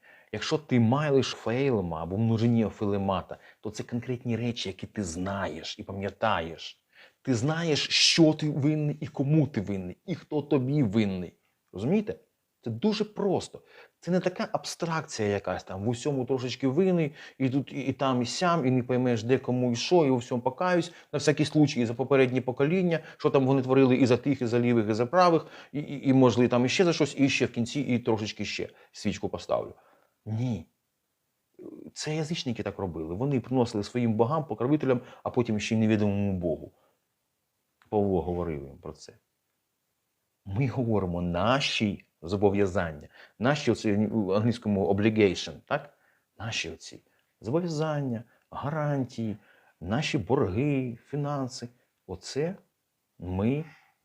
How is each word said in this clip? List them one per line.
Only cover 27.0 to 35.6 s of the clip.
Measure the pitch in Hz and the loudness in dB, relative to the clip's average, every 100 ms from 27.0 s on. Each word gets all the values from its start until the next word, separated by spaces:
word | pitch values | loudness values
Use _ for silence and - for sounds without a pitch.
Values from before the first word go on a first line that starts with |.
| 143 - | 0 2
і | 135 | 2
ще | - 123 | 2 -2
в | |
кінці, | - 113 147 | -2 -4 -4
і | 123 120 | -2 0
трошечки | 123 110 107 - 101 | 0 -2 -2 -6 -8
ще | - 85 - _ | -6 -8 -12 _
свічку | - 104 90 98 | -6 -6 -4 -6
поставлю. | 87 - 58 57 - _ _ _ _ 107 | -8 -4 -4 -4 -12 _ _ _ _ -8
Ні. | 110 123 98 78 _ _ _ _ _ _ _ _ - - - - | -4 -4 -4 -8 _ _ _ _ _ _ _ _ -20 -18 -16 -16
Це | - 151 156 | -10 -6 -4
язичники | 151 170 131 110 | -4 -6 -4 -4
так | 104 98 | -6 -6
робили. | 95 80 78 92 | -6 -6 -8 -4
Вони | 139 135 | 0 -2
приносили | - 131 113 104 | 0 2 2 0
своїм | 101 123 117 | -4 -2 0
богам, | 110 117 156 147 | 2 2 2 -4
покровителям, | 107 120 151 135 120 - - | -4 0 2 2 0 -2 -10
а | - | -4
потім | - 117 | 0 0
ще | 107 | -2